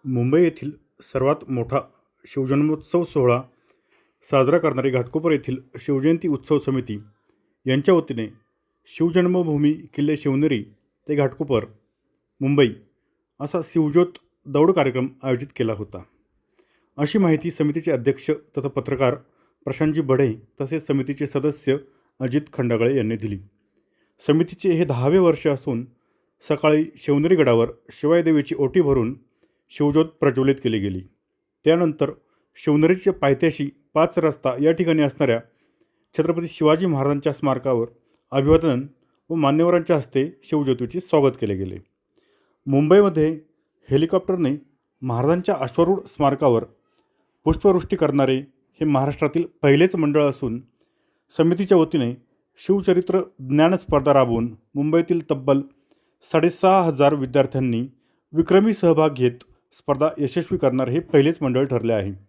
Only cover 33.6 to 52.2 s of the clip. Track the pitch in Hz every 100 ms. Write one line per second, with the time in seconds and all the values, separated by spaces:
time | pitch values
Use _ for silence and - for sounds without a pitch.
33.6 | 143 _ _ 151 170 175 160 147 135 123
34.6 | 151 165 165 160 143 - 139 117 - _
35.6 | _ _ _ _ _ - 160 165 170 -
36.6 | 151 160 185 143 139 143 151 139 143 127
37.6 | 131 120 117 _ _ _ _ 135 139 160
38.6 | 160 127 139 _ _ _ _ 165 139 151
39.6 | 170 175 170 160 127 135 147 - - 156
40.6 | 139 127 123 180 - 156 139 123 104 95
41.6 | 92 92 _ _ _ _ _ _ _ _
42.6 | - 139 151 190 202 160 156 156 _ _
43.6 | _ _ - 135 160 190 - 185 143 143
44.6 | _ _ _ _ 127 117 139 175 175 160
45.6 | 131 - 170 190 - - 143 139 143 113
46.6 | - _ _ _ _ _ _ _ 156 -
47.6 | 202 180 - 185 147 139 131 131 143 _
48.6 | _ _ 156 139 139 143 151 170 175 _
49.6 | 143 143 185 180 147 147 143 - 127 120
50.6 | - _ _ _ _ _ _ - 165 175
51.6 | 190 185 160 160 120 123